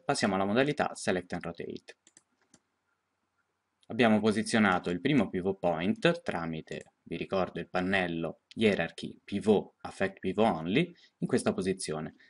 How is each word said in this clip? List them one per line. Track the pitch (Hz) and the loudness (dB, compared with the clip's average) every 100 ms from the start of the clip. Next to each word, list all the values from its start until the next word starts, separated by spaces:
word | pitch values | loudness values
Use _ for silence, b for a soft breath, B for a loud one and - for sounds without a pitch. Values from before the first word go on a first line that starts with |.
| - | -4
passiamo | 139 107 95 | 0 0 0
alla | 98 | 2
modalità | 110 139 147 92 | 2 0 0 -4
Select | - - 92 87 | -4 -4 -2 -4
and | 87 | -8
Rotate. | 85 85 - - - - _ _ _ _ _ _ _ _ _ _ _ _ _ _ _ _ _ _ - | -8 -10 -12 -12 -16 -20 _ _ _ _ _ _ _ _ _ _ _ _ _ _ _ _ _ _ -6
Abbiamo | 113 180 107 | 2 6 6
posizionato | 107 104 107 117 104 90 90 | 4 2 2 4 4 4 0
il | 90 | -2
primo | - 147 92 | 2 2 2
pivot | 92 90 98 | -2 -2 0
point | 87 80 90 110 170 170 | 0 0 0 2 0 0
tramite, | - 87 82 80 - 76 - _ | -4 -6 -6 -8 -8 -12 -12 _
vi | - 82 | -12 -10
ricordo, | 82 95 87 - | -4 -2 -2 -4
il | - | -6
pannello | 92 92 98 90 82 80 - _ | -4 0 0 0 -2 -6 -8 _
Hierarchy, | - 110 90 82 - - - | 0 2 2 -2 -8 -14 -14
Pivot, | - 101 95 98 - _ | -8 -2 4 4 2 _
Affect | - - 98 - | -14 -4 -4 -2
Pivot | 95 92 110 | -4 2 2
Only, | 82 82 120 175 B B _ | 2 0 0 -2 B B _
in | - | -2
questa | 120 107 | 0 0
posizione, | 101 95 95 - 78 82 b | -2 -2 -4 -6 -6 -8 b